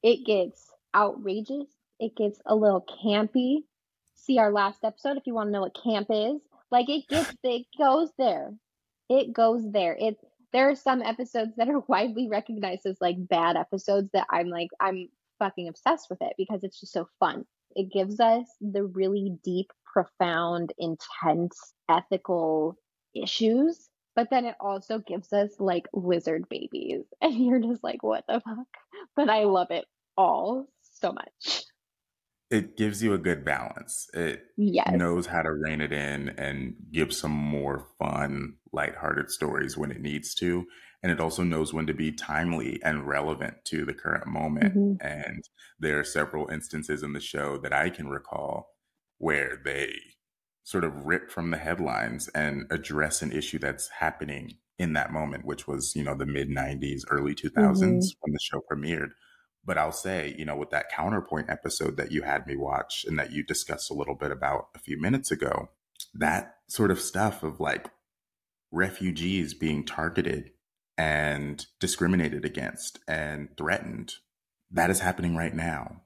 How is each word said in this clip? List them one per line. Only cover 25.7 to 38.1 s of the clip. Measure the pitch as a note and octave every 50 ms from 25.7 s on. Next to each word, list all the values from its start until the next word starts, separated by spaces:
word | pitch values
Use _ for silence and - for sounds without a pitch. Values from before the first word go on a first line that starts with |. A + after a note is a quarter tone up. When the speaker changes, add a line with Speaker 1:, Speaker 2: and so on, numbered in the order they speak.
| F3 E3+ E3+ -
Speaker 1:
lizard | - G3+ F3+ F3+ F3+ E3+ E3+ E3 D#3+ D#3+ F3+ _
babies. | - - - - - - - - - - - _
<laughs> | - _
And | D#4+ E4 B3+
you're | A3+ B3+ B3 B3+ B3+
just | A3 A#3 A#3+ A3 -
like, | - - -
"What | - - A2 - - -
the | A3 A#3+
fuck?" | - A3+ A3 A#3 B3+ _ - - _ _ - G#4 F#4+ _ _
But | C#4+ D4 A3
I | A3 A3 G#3+
love | G3+ G3 F#3 F3 -
it | E3+ E3+ - _ _ _ _ _ _
all | - F#3+ E3+ D#3 - F3+ G3+ B3 C4 C4+ - _ _
so | _ _ _ - - F3+
much. | - - - - _ _ - D#4+ - - - - _ _ _ _ _ _ _ _ _ _ _ _ _ _ _ _
Speaker 2:
It | A#2 G#2+ F#2+ - - -
gives | G#2+ G#2+ G#2 G2+
you | A2+ A2
a | G2+ F2+
good | D#2+ F#2 E2+ D2 C2+
balance. | D2 C#2+ B1+ A#1+ G#1 - - - - - - - - -
It | E2+ E2+ D#2+ - - - _ _
Speaker 1:
Yes. | - G#3 G3+ F3 - - - F#2
Speaker 2:
knows | F2 F2 E2+ E2+ F2 F2
how | - F2 E2+
to | D#2+ D#2+
rein | D#2 D2 D#2 D#2 D#2 D2+
it | D2+ D2
in | D2 D2 D2 C#2+ C#2+ C#2+ C#2 C#2
and | C#2 - C#2 C#2 C#2+ C2+ C2 B1 - - - -
give | - D#2+ D2+ C#2+
some | - - - D#2
more | D2+ D2 D2 D2 D2 C#2+ C#2 C#2 C#2 C#2 - - _ _
fun, | - D2